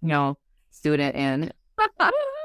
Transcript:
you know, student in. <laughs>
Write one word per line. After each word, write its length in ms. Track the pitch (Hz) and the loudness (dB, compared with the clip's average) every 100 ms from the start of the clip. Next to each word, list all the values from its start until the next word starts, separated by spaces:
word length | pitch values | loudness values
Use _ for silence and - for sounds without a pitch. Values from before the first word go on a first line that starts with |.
you 60 | 165 | 0
know, 300 | 147 139 143 _ _ _ | 0 0 -4 _ _ _
student 460 | - 151 147 143 - | -6 0 2 0 -2
in. 340 | 139 135 165 - _ - | -2 -2 -4 -10 _ -2
<laughs> 320 | 427 - - 571 554 571 | -2 0 0 0 -2 -6